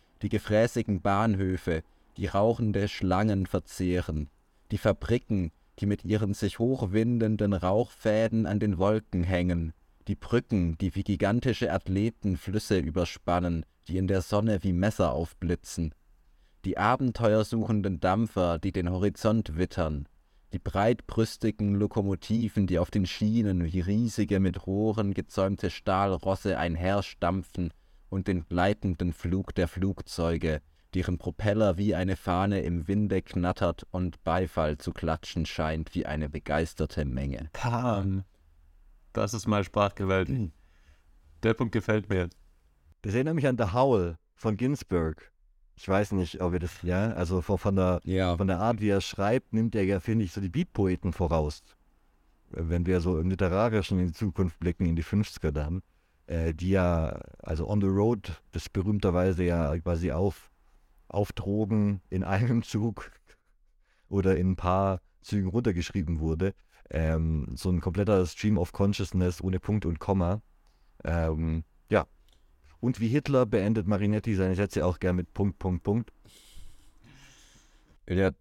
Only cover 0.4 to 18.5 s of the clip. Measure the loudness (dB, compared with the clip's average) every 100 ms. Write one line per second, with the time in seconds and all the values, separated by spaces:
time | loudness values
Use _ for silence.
0.4 | 2 2 4 2 -2 0 2 2 2 2
1.4 | 0 -2 -2 -4 -4 _ _ -8 -2 2
2.4 | 2 2 0 0 -2 -2 0 2 2 2
3.4 | 0 -2 -4 -4 -2 0 -2 -4 -6 _
4.4 | _ _ -6 -2 0 0 0 -2 0 -2
5.4 | -2 -6 _ -4 -2 -2 0 0 0 0
6.4 | -2 0 0 0 0 0 2 2 2 2
7.4 | 2 2 2 2 0 -2 0 2 2 2
8.4 | 0 0 0 2 2 2 0 -2 2 2
9.4 | 2 0 -2 -8 _ _ -6 -6 0 0
10.4 | 2 2 0 0 -2 -2 -2 0 2 2
11.4 | 0 0 0 -2 -2 0 0 -2 -2 -2
12.4 | -2 -4 0 0 2 0 -2 -4 -2 0
13.4 | 2 -2 -6 _ -6 -2 0 0 0 0
14.4 | 2 0 0 2 2 2 0 0 -4 -4
15.4 | -4 -4 -4 -6 -6 -6 _ _ _ _
16.4 | _ _ -6 0 2 2 0 2 4 4
17.4 | 2 0 2 2 0 0 2 2 2 2
18.4 | 2